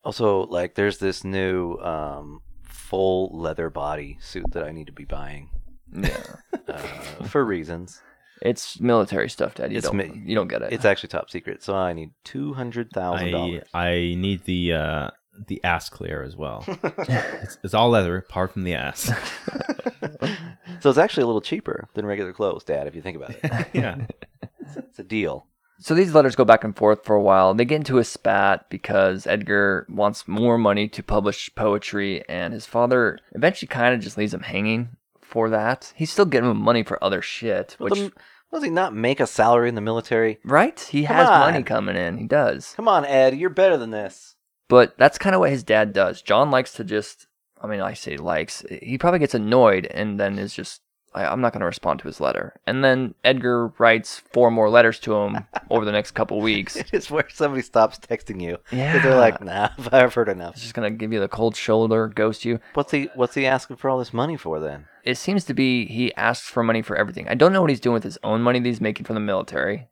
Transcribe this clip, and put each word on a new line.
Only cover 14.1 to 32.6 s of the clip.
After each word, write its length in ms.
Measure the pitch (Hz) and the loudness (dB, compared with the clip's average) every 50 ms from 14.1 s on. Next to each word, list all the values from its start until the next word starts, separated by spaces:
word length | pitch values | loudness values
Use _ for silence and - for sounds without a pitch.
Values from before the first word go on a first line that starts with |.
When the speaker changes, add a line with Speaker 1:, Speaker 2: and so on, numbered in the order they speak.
| 87 | -2
Speaker 3:
need 300 | 90 92 98 98 87 - | -2 -2 -2 -4 -4 -4
the, 300 | - 92 90 87 85 82 | -4 -2 -2 0 0 0
uh, 360 | 78 78 76 80 76 67 50 _ _ _ _ _ - 107 | 0 -2 -2 -4 -4 -6 -8 _ _ _ _ _ -20 -12
the 160 | - 98 - - | -12 -10 -4 -2
ass 240 | 90 85 82 - - | -2 -2 -2 -4 -12
clear 340 | - - 90 82 80 71 | -14 -12 -10 -8 -8 -8
as 140 | 65 67 82 | -10 -12 -12
well. 280 | - 76 69 55 52 - | -10 -10 -10 -10 -10 -12
Speaker 1:
<laughs> 180 | - 185 - - 151 - - 170 - 127 113 - - - - | -12 -10 -8 -8 -8 -6 -8 -6 -4 -4 -4 -4 -6 -10 -12
Speaker 3:
It's, 160 | - - - _ | -14 -16 -14 _
it's 120 | - 92 101 | -10 -2 2
all 160 | 107 117 120 | 2 4 4
leather 260 | 117 107 95 85 87 | 4 4 2 2 -2
apart 360 | 92 - _ - 92 92 92 | -4 -6 _ -6 -4 -4 -4
from 120 | - 98 92 | -4 -6 -4
the 100 | 87 85 | -4 -4
ass. 360 | - 67 - - - - - 113 | -4 -6 -8 -8 -6 -4 -4 -4
Speaker 1:
<laughs> 40 | - - - - - - - - 269 - - - - - 262 - _ - 170 151 - - - 208 170 165 165 - _ _ 175 180 170 | -4 -6 -12 -14 -10 -12 -10 -8 -8 -6 -6 -8 -6 -8 -10 -8 _ -10 -10 -8 -6 -6 -6 -6 -8 -12 -16 -18 _ _ -18 -16 0
So 100 | - 143 | 2 2
it's 80 | 123 139 | 4 4
actually 260 | 190 214 - 160 127 | 2 2 2 -2 0
a 20 | |
little 140 | 117 113 104 | 0 0 -2
cheaper 480 | - - 160 214 _ - - - 110 _ _ | -2 -4 -8 -8 _ -8 -10 -10 -10 _ _
than 120 | - 104 | -8 -6
regular 260 | 104 101 101 98 92 | -6 -4 -6 -6 -8
clothes, 300 | 92 - 107 95 - - | -4 -4 -2 -2 -2 -6
Dad, 240 | - - 73 71 71 | -6 -6 -4 -4 -4
if 80 | 73 76 | -8 -10
you 80 | 82 | -10
think 140 | 76 92 85 | -12 -12 -12
about 140 | 73 67 - | -12 -14 -14
it. 100 | 117 - | -12 -6
Speaker 3:
<laughs> 300 | - 147 120 117 170 - | -6 -4 -4 -4 -6 -4
Yeah. 240 | - 135 123 104 87 139 117 - - _ - _ _ _ - - _ _ | -4 -4 -4 -4 -6 -8 -10 -12 -12 _ -18 _ _ _ -20 -20 _ _
Speaker 1:
It's, 160 | - 143 147 | -20 -16 -16
it's 220 | - - _ _ - | -16 -16 _ _ -20
a 20 | |
deal. 440 | 92 87 110 110 98 78 67 67 _ _ _ _ _ _ _ _ | -10 _ -4 -2 -2 -2 -6 -8 _ _ _ _ _ _ _ _
Speaker 2:
So 140 | - - 160 | -2 2 4
these 200 | 170 196 175 151 | 4 4 8 8
letters 220 | 156 139 131 113 | 6 6 6 4
go 80 | - 123 | 4 8
back 180 | 107 113 - | 8 8 6
and 140 | - 110 101 | 6 -4 -2
forth 280 | - 107 104 107 104 - | 4 6 6 6 4 2
for 120 | - 107 | 2 2
a 60 | 104 | 4
while. 300 | 101 98 95 95 95 95 98 | 6 6 6 6 6 6 6
They 100 | 110 123 | 4 2
get 120 | 123 151 | 2 0
into 220 | 151 147 135 131 127 | -2 -2 2 2 2
a 60 | 113 | 2
spat 640 | - - - _ 107 101 98 98 98 98 - _ _ | 2 -6 -2 _ 0 2 4 4 4 2 0 _ _
because 560 | - 95 - - 107 98 95 95 95 95 - | -12 -10 -6 0 2 4 4 4 2 -2 -2
Edgar 600 | - 95 107 101 - 101 101 101 98 95 85 - - | -2 -2 -2 0 0 2 2 4 2 2 -2 -4 -6
wants 400 | - 101 104 104 104 - - - | -2 0 0 0 0 -4 -8 -6
more 280 | 92 107 120 120 117 117 | -2 0 2 4 4 4
money 280 | 113 104 101 104 104 110 | 4 2 2 2 -2 -4
to 140 | - - | -6 -12
publish 480 | - - 104 104 101 101 98 - - - _ | -6 -2 0 0 0 0 -2 -4 -10 -12 _
poetry, 680 | - 110 107 101 104 - - - 101 98 98 95 - - - | -2 0 0 0 0 -4 -6 -6 -4 -4 -4 -4 -6 -8 -8
and 240 | 85 90 87 87 | -8 -6 -6 -6
his 140 | 113 113 | -8 -10